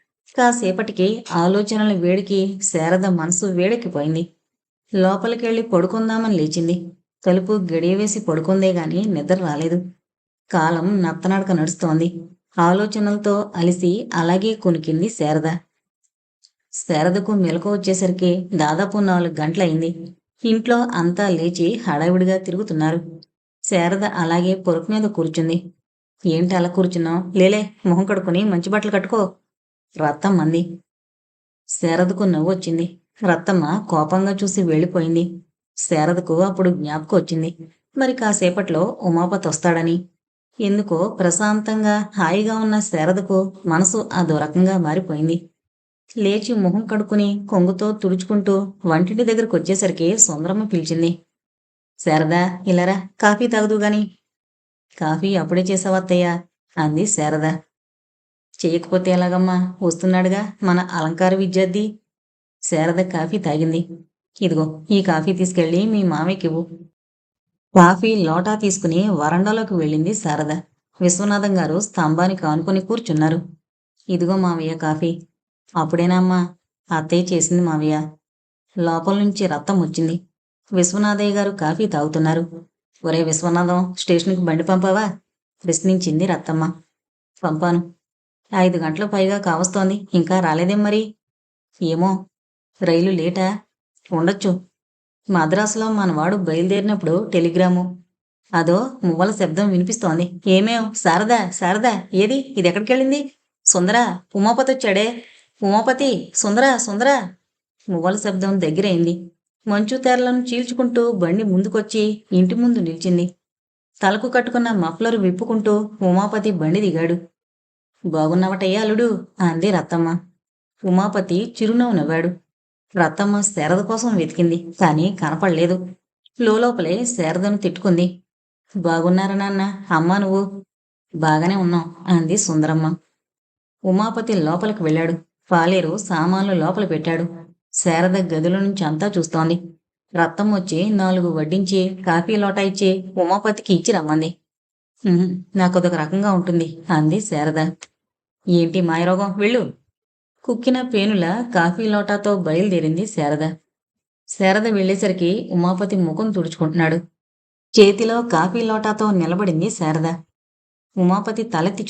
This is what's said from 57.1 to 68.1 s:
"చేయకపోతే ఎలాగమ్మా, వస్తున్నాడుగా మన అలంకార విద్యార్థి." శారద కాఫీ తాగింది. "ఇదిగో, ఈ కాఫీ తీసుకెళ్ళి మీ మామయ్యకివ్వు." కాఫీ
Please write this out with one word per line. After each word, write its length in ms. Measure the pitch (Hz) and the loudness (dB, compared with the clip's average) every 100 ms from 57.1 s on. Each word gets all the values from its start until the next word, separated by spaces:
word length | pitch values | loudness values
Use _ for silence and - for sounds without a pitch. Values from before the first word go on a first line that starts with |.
| - 151 151 156 170 - _ _ _ _ _ _ _ _ - 170 | 0 -2 0 -2 -4 -8 _ _ _ _ _ _ _ _ -6 -2
"చేయకపోతే 460 | 175 - 185 185 | -2 0 0 2
ఎలాగమ్మా, 640 | 180 180 185 185 180 180 - | 2 2 2 2 2 -2 -2
వస్తున్నాడుగా 720 | 175 165 185 185 185 196 214 - | -2 0 2 2 2 0 -4 -2
మన 160 | 190 180 | 0 2
అలంకార 560 | 180 175 156 170 185 190 | 0 -4 -4 0 2 2
విద్యార్థి." 640 | 190 185 185 202 214 - _ _ _ _ _ _ | 0 0 0 0 -4 -8 _ _ _ _ _ _
శారద 420 | - 135 165 175 185 | -4 0 2 0 -2
కాఫీ 320 | 165 160 214 | -4 -4 -2
తాగింది. 500 | 160 156 160 165 170 - - _ _ - | -2 0 0 0 -4 -10 -20 _ _ -4
"ఇదిగో, 440 | 180 160 156 156 - | -2 0 -2 -4 0
ఈ 100 | 196 | 2
కాఫీ 320 | 190 160 196 | 2 2 0
తీసుకెళ్ళి 520 | 185 180 180 165 170 220 | 0 0 2 2 2 2
మీ 180 | 214 | 2
మామయ్యకివ్వు." 640 | 180 151 170 185 165 165 170 - - _ _ _ _ _ _ _ _ 190 | 0 0 -2 -2 -2 -4 -6 -12 -20 _ _ _ _ _ _ _ _ 8
కాఫీ 400 | 175 180 220 | 8 6 0